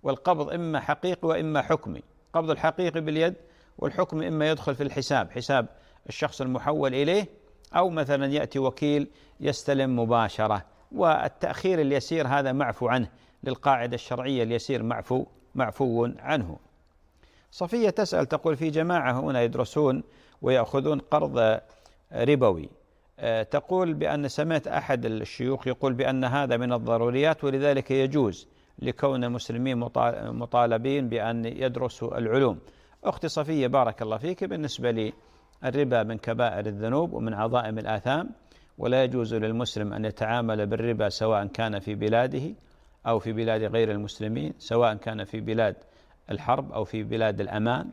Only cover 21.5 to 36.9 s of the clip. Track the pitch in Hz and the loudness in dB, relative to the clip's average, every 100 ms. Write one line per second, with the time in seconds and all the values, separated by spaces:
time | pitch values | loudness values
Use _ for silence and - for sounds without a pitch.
21.5 | 113 - - _ _ _ - 117 147 117 | 2 -2 -20 _ _ _ -2 2 6 4
22.5 | 85 76 - _ _ _ - 117 113 110 | 2 -6 -16 _ _ _ -6 -2 -2 0
23.5 | 147 - 185 180 151 151 147 139 - 151 | -2 0 0 0 0 0 0 -2 -2 0
24.5 | 160 - - - 131 117 110 - - 127 | 0 0 -4 0 -2 0 -4 -6 -4 -2
25.5 | 135 131 127 135 120 127 131 131 139 135 | -2 -2 0 0 2 0 2 0 0 2
26.5 | 120 123 120 117 117 120 127 151 156 143 | 0 2 -2 0 2 2 2 2 2 0
27.5 | 135 143 139 123 135 135 147 117 85 - | 2 2 2 2 2 2 2 2 0 -14
28.5 | _ _ - - 120 143 131 120 120 - | _ _ -8 -6 0 0 0 -2 -4 -6
29.5 | 117 131 123 120 127 120 113 110 117 117 | -4 -2 -2 -2 2 2 0 -6 -8 -2
30.5 | 123 117 113 123 139 127 117 110 117 113 | 2 4 2 0 0 0 -2 -2 -2 -4
31.5 | - 131 120 123 - 117 120 113 123 135 | -2 -2 -2 -4 -4 -6 -2 2 4 4
32.5 | 92 - - _ _ - - 160 160 147 | 2 -10 -20 _ _ -4 -2 -4 -4 -2
33.5 | 160 127 139 117 107 110 110 147 180 190 | 0 2 4 2 0 -4 -2 -4 -4 -4
34.5 | 185 151 - 123 113 110 - _ _ _ | -4 -4 -2 0 0 -2 -6 _ _ _
35.5 | _ 131 131 143 123 107 113 - 113 120 | _ -4 0 2 2 0 -4 -4 0 0
36.5 | 95 107 101 110 | 0 -4 -4 -2